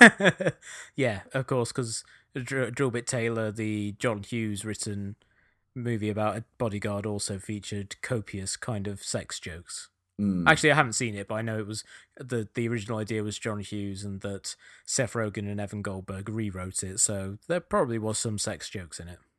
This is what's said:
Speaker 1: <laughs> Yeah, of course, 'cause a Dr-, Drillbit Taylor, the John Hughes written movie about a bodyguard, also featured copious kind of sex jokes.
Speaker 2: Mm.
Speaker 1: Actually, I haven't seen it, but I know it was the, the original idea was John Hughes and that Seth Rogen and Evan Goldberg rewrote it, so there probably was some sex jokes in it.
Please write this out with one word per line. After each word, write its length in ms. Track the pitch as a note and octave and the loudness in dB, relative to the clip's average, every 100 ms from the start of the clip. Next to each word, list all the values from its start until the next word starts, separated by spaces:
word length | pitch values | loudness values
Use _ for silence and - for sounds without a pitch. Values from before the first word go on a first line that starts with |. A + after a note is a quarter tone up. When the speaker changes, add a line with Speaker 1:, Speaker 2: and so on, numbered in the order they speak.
Speaker 1:
<laughs> 960 | A3+ - G3 - F#3+ - - - - - | 10 12 6 6 2 -2 -8 -16 -8 0
Yeah, 260 | B2 G2 - | 0 0 -4
of 140 | C3+ B2+ | -4 0
course, 240 | C3 A#2 | 0 2
'cause 320 | - A#2 A2 - - _ C3+ | -2 -2 -4 -8 -18 _ -8
a 60 | |
Dr-, 300 | B2 C3+ A#2 | -4 0 0
Drillbit 340 | B2 C3+ A#2 - | 2 0 0 -2
Taylor, 460 | B2+ A#2 A2+ G#2+ | 0 0 0 0
the 420 | G#2+ G#2+ G#2+ G#2 | -2 -2 0 -2
John 300 | G2+ B2+ G#2 | 0 0 0
Hughes 420 | G2 A#2 A2 G2+ G#2+ | -2 -2 -2 -2 -4
written 500 | G#2 G#2+ G2+ G2+ G#2 _ _ _ _ _ | -4 -4 -4 -6 -10 _ _ _ _ _
movie 360 | C3 A#2+ A2+ G#2+ | -6 -2 0 0
about 280 | G#2 G#2+ G#2 | 2 0 0
a 60 | - - | -6 -2
bodyguard, 480 | A#2 G2+ G#2+ G#2 G#2+ | -2 0 -2 -2 -2
also 340 | G2+ - G2 | -2 -4 -4
featured 560 | - G#2 - G2+ G2 - | -6 -6 -4 -6 -6 -10
copious 560 | - A#2+ - G2+ F#2+ - | -4 -4 -2 -6 -6 -4
kind 300 | - G#2+ G2+ | -4 -4 -4
of 140 | G2 | -6
sex 380 | - A2 - - | -4 -4 -4 -8
jokes. 500 | - F2 - - - _ _ - | -8 -10 -10 -12 -14 _ _ 0
Speaker 2:
Mm. 300 | G2+ F2+ E2+ | 2 4 6
Speaker 1:
Actually, 220 | D#3 D#3 | 6 6
I 40 | D3 | 6
haven't 180 | C3 | 4
seen 220 | - A#2+ G2+ | 0 -2 -4
it, 120 | G2 | -4
but 60 | A2 | -4
I 60 | |
know 180 | A2+ A2 | -2 -2
it 80 | G#2 | -4
was 180 | A2 - - - - | -8 -10 -20 -20 -16
the, 320 | B2 A#2+ G#2 - | -4 -2 -2 -2
the 120 | A#2 | 0
original 300 | A#2+ G2+ A2 | 0 -2 -4
idea 260 | G#2 A2 | -2 -2
was 160 | G#2+ G2+ | -2 -2
John 200 | A2+ G#2 | -4 -4
Hughes 440 | G2 G#2 G2+ F#2+ | -4 -4 -4 -6
and 180 | G2+ G2 | -8 -6
that 340 | G2+ G2 - - - - - | -6 -6 -8 -12 -16 -16 -2
Seth 280 | - A#2+ | 0 2
Rogen 360 | A#2 G#2+ G#2+ G2+ | 0 -2 -2 -4
and 120 | G#2 | -4
Evan 200 | G2+ G#2 | -4 -4
Goldberg 460 | G2+ F#2+ F#2+ F#2+ G2+ | -4 -6 -6 -6 -4
rewrote 560 | A2 G#2 F#2 F#2 - | -2 -2 -4 -6 -4
it, 160 | F#2+ F#2+ | -4 0
so 380 | - G2+ G2 G#2 - | 2 2 -4 -6 -2
there 140 | F3 | -2
probably 380 | - G#3 C3+ A2+ | 2 2 2 2
was 180 | G#2+ G#2 | 0 0
some 200 | A#2 G#2 | -2 -2
sex 320 | - F#2 - | -2 -4 -8
jokes 300 | G2 E2+ - | -10 -10 -12
in 80 | F2 | -12
it. 120 | F2 _ | -14 _